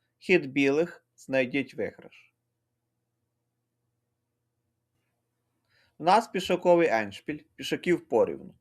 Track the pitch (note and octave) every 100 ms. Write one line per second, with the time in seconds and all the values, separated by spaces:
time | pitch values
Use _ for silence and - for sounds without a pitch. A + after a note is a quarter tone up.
0 | _ _ - F3+ C#3+ C#3 C#3 C#3+ E3+ -
1 | _ _ - C3+ B2 C#3 B2+ - G2+ -
2 | - - _ _ _ _ _ _ _ _
3 | _ _ _ _ _ _ _ _ _ _
4 | _ _ _ _ _ _ _ _ _ _
5 | _ _ _ _ _ _ _ _ _ -
6 | D#3 G#3 A#3 F#3+ - F3+ F3+ F3 D#3+ A2
7 | G#2 G2+ - D3+ - - C3+ D3 F3+ E3
8 | - A#2 F#2+ C#2+ - -